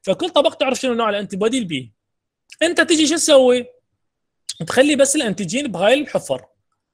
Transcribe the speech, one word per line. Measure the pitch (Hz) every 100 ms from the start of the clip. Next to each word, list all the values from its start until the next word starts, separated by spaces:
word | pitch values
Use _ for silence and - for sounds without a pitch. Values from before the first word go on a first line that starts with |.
فكل | - 185 349
طبق | 294 302
تعرف | - 262 240
شنو | 254
نوع | 233 220
الانتي | 202 202 190
بودي | 220 262
البي. | 185 139 120 _ _ _ _ _ _ -
انت | 330 320
تجي | 330 320 294
شو | 330
تسوي؟ | - 277 254 247 240 _ _ _ _ _ _ _ - - 160
تخلي | 240 294 277
بس | 269 302
الانتيجين | 240 190 175 240 285
بهاي | 175 202
الحفر. | 277 285 180 - 127 - _ _ _ _